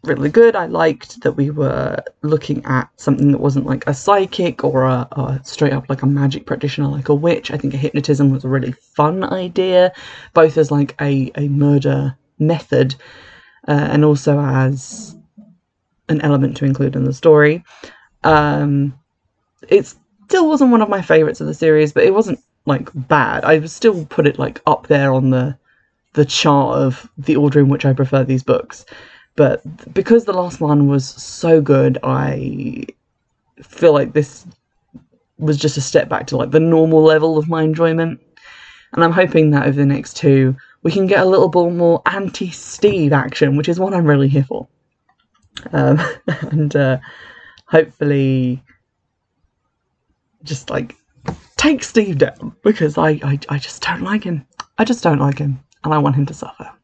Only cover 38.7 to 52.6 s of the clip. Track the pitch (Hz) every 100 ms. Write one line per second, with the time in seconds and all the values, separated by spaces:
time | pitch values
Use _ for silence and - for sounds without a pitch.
38.7 | - _ - 170 170 180 165 156 147 143
39.7 | 139 143 139 - - 156 135 131 131 -
40.7 | _ 170 165 190 202 277 277 190 180 175
41.7 | 175 170 170 - 190 196 - 185 - -
42.7 | - 208 202 147 139 135 - 139 143 151
43.7 | 170 190 190 160 143 139 143 135 - -
44.7 | _ _ _ _ _ _ _ _ - -
45.7 | 151 135 147 165 - - 156 151 151 151
46.7 | 147 135 131 - - - - - _ _
47.7 | 160 156 _ 147 143 135 131 127 123 _
48.7 | _ _ _ _ _ _ _ _ _ _
49.7 | _ _ _ _ _ _ _ 147 143 -
50.7 | - 123 - _ _ - - _ - 294
51.7 | 277 - - 208 147 - - - -